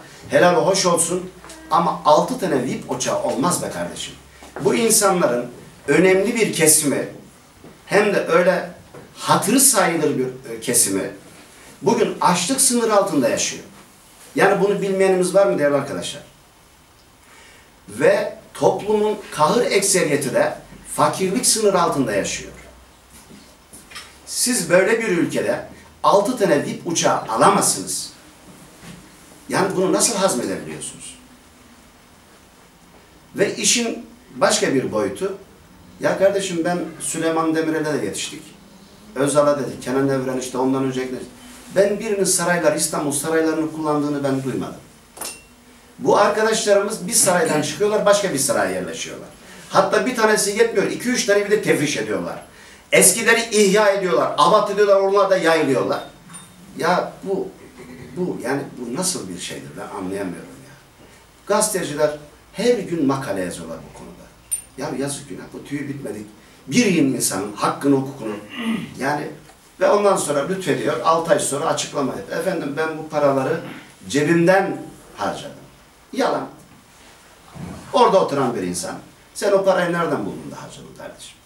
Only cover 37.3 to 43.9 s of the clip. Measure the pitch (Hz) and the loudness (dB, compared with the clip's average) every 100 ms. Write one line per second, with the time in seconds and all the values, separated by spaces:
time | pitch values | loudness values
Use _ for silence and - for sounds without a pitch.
37.3 | 160 160 156 160 156 151 135 101 - - | 0 0 0 0 -2 -2 -2 -4 -6 -10
38.3 | - - - - - - - - 127 143 | -12 -18 -20 -20 -20 -20 -20 -10 -2 2
39.3 | 147 147 143 117 95 127 135 139 135 127 | 4 2 0 -4 -8 -4 0 0 0 -2
40.3 | 127 - 123 131 135 135 127 127 123 - | -6 -6 -2 0 0 -2 -4 -6 -8 -12
41.3 | - - - - 180 202 208 226 196 180 | -18 -20 -20 -2 2 2 0 -2 -2 0
42.3 | - 170 175 151 - - 170 147 - 160 | 0 0 2 2 2 -2 -2 -4 -4 -2
43.3 | 160 160 156 156 156 151 | 0 2 0 -4 -4 -2